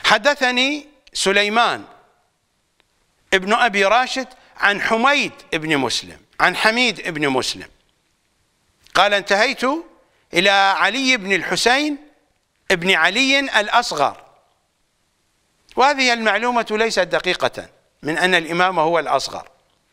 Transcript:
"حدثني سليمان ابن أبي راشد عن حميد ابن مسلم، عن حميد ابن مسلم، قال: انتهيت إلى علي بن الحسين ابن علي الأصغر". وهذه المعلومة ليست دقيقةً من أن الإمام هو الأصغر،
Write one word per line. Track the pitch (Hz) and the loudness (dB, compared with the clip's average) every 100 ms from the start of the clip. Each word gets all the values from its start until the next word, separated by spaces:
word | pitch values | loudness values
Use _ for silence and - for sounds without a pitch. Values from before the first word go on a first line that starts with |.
"حدثني | - 214 226 285 254 247 262 294 - _ _ | 2 2 2 0 0 0 -2 -4 -10 _ _
سليمان | - 190 202 208 220 220 123 101 - _ _ _ _ _ _ _ _ _ _ _ _ _ | -4 0 0 2 0 0 -2 -10 -20 _ _ _ _ _ _ _ _ _ _ _ _ _
ابن | 190 190 | 0 2
أبي | 233 240 202 196 | 0 2 2 2
راشد | 220 254 269 254 - _ - | 2 0 -4 -8 -14 _ -2
عن | 196 202 | 0 0
حميد | - 226 254 285 196 - - | -2 0 2 0 -2 -8 -8
ابن | 160 156 147 | -6 -2 0
مسلم، | 123 - 90 80 _ - | 0 -4 -8 -18 _ -2
عن | 175 175 | -2 0
حميد | 220 226 247 190 | -2 0 -2 -4
ابن | 202 156 147 | -8 -4 -2
مسلم، | 131 110 98 80 _ _ _ _ _ _ _ _ _ _ _ _ | 0 -4 -8 -14 _ _ _ _ _ _ _ _ _ _ _ _
قال: | - 202 | 0 2
انتهيت | 202 190 196 240 262 254 320 - _ _ _ _ | 0 0 0 0 0 -2 -4 -8 _ _ _ _
إلى | 170 196 | 0 2
علي | 196 196 175 180 233 262 254 | 4 2 2 0 0 0 0
بن | 190 | 0
الحسين | 190 147 185 233 262 302 285 - _ _ _ _ _ - | -2 -2 -2 2 2 0 -6 -12 _ _ _ _ _ -2
ابن | 185 175 | 0 2
علي | 180 165 208 269 277 | 2 2 2 2 2
الأصغر". | 277 220 208 233 233 156 131 - - _ _ _ _ _ _ _ _ _ _ _ _ _ _ - | 0 -2 0 0 0 0 -2 -2 -14 _ _ _ _ _ _ _ _ _ _ _ _ _ _ 0
وهذه | 262 285 254 | 2 2 0
المعلومة | 233 220 202 240 240 220 | 2 0 0 0 -2 -2
ليست | 214 226 202 | -2 0 0
دقيقةً | 175 165 180 175 127 - 85 _ _ _ | 0 -2 -2 -2 -2 -4 -12 _ _ _
من | 143 160 | -6 -2
أن | 180 180 | 2 0
الإمام | 160 170 180 180 | 0 0 0 0
هو | 156 170 | 0 0
الأصغر، | 147 139 - - - _ _ _ _ | 0 -2 -4 -10 -16 _ _ _ _